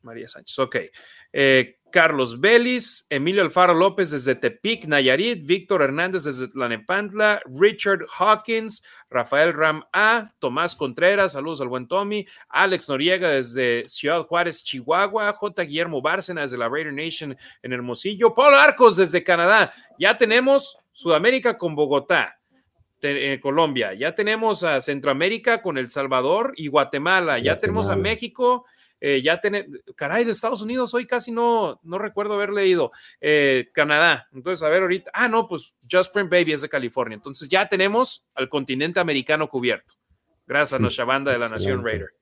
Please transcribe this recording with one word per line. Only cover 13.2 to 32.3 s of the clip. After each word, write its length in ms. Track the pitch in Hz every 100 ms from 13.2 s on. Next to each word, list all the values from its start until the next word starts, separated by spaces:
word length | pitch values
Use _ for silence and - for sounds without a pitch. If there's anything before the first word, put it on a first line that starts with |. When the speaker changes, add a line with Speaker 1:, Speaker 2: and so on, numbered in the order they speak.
| 175
Speaker 1:
desde 520 | 139 123 120 127 120 -
Ciudad 340 | - 143 170
Juárez, 400 | 156 170 170 156
Chihuahua, 720 | - 135 123 165 196 214 208
J. 300 | 208 208 190
Guillermo 380 | 165 147 170 151
Bárcena 400 | 139 180 185 170
desde 140 | 143 123
la 120 | 117
Raider 240 | 139 156
Nation 420 | 139 165 160 151 127 - -
en 120 | 123
Hermosillo, 600 | 123 123 120 190 208 226
Paul 200 | - 285
Arcos 420 | 277 294 - - 165
desde 260 | 180 170
Canadá. 520 | 170 170 175 214 170 - _ _
Ya 160 | 185 294
tenemos 640 | 233 226 262 277 269 - _
Sudamérica 640 | _ 175 156 202 262 240 226
con 180 | 175 151
Bogotá, 640 | 147 139 135 143 113 - _ _ _ _ _ _
te-, 340 | 143 143 139
eh, 80 | 135
Colombia. 520 | 139 143 160 127 104 98
Ya 200 | 139 -
tenemos 480 | 208 220 220 202
a 160 | 170 139
Centroamérica 840 | 127 143 139 135 175 226 226 233
con 160 | 190 143
El 120 | 127
Salvador 640 | 143 139 131 131 185 240 170
y 120 | 151
Guatemala. 680 | 147 139 143 156 190 170 131
Ya 180 | 127 165
tenemos 300 | 202 185 104
a 80 | -
Speaker 2:
Guatemala. 140 | 190
Speaker 1:
México. 520 | 220 240 - 247 247 247 _ _ _
Eh, 160 | 139 139
ya 180 | 135 170
tene-, 240 | 202 202 - - _ -
caray, 280 | 143 190
de 60 | 233
Estados 320 | 208 226 240
Unidos 320 | 214 254 247
hoy 140 | 240 254
casi 240 | 247 233
no, 480 | 233 240 233 190 131
no 160 | 165 180
recuerdo 380 | 214 208 208